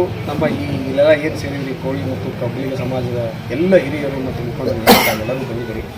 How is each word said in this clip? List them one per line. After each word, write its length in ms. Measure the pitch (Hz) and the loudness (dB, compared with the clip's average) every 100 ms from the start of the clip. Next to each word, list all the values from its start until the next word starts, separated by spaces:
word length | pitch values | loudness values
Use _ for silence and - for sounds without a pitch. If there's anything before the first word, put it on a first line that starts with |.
| 180 - - | 4 -2 -4
ನಮ್ಮ 200 | 147 156 | 0 0
ಈ 420 | 143 143 139 131 | 0 -2 -2 -2
ಇಲ್ಲೆಲ್ಲ 220 | 139 147 | 4 6
ಏನು 280 | 151 156 - | 6 2 -4
ಸೇರಿದ್ರಿ 360 | 139 139 131 | -4 -4 -4
ಕೋಳಿ 360 | 127 131 135 131 | -4 -4 -4 -4
ಮತ್ತು 300 | 127 127 120 | -4 -4 -4
ಕಬ್ಬಲಿಗ 340 | 123 120 135 | -4 -2 -4
ಸಮಾಜದ 580 | 127 123 131 123 120 117 - - | -2 -2 -2 -2 -2 -4 -6 -6
ಎಲ್ಲ 260 | 135 185 185 | 0 4 6
ಹಿರಿಯರು 500 | 139 151 139 131 131 | 4 -2 -2 -4 -4
ಮತ್ತು 200 | - 120 | -4 -4
ಮುಖಂಡರು 400 | 117 131 113 110 | -4 -2 0 6
ತಾವೆಲ್ಲರೂ 520 | - - 107 110 135 | 6 6 0 -2 -4
ಬಂದಿದ್ದೀರಿ. 480 | 131 117 113 110 - | -4 -6 -6 -6 -8